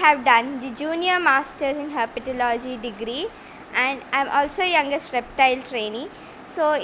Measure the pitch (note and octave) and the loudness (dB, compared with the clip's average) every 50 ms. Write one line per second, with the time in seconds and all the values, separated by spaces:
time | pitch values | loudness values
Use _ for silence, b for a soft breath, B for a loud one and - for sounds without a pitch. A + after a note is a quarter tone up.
0 | F#4 D4+ D4 C#4 A#3+ C4+ A#3+ A#3 A#3 C4+ C#4+ B3+ A#3+ C4+ A3+ A3+ D4 D#4 E4 E4 | 6 6 6 6 6 6 6 6 6 2 -4 -6 -8 -8 -6 -4 -4 -2 -2 0
1 | F4 F#4 F#4 F4+ F4 D4+ C4+ C4+ D4 - - - D4 C4+ C#4+ D4 C#4+ D4+ D4 C#4+ | 2 2 2 4 4 4 4 4 2 -2 -6 -4 -2 -2 -2 -2 -4 -6 -4 -4
2 | A3+ A3+ - A#3 A3 C4 B3+ B3 B3 A#3+ A#3 A#3+ B3 B3+ B3+ A3+ G#3+ A#3+ G3+ G3 | -4 -4 -4 -8 -6 -4 -2 0 0 0 0 -2 -4 -6 -8 -8 -8 -8 -8 -8
3 | A3+ A3 B3 C#4 F4 A4+ B B B B B B B B - G#3+ B3 C4+ C#4 B3+ | -6 -6 -6 -4 -6 -8 B B B B B B B B -2 0 0 0 -2 -4
4 | - - - C#4 C#4 C4+ - C#4 C#4+ D4+ D4 - F#4 F4+ F4 D#4 C#4+ C#4 C#4 C#4 | -6 -2 0 0 0 2 2 2 2 2 0 -2 0 2 2 2 2 2 -2 -4
5 | - - - B3 A#3 - - - C4+ C4 B3+ C4 B3+ - C4 A#3 G#3+ G#3+ G#3+ A#3 | -4 -4 -4 -4 -4 -2 2 4 4 4 4 2 -4 -6 -6 -4 -4 -4 -6 -8
6 | D4 G#4 B B B B B B B - - F4 D#4+ D4+ D4+ C#4 | -8 -10 B B B B B B B -8 -2 0 2 2 2 2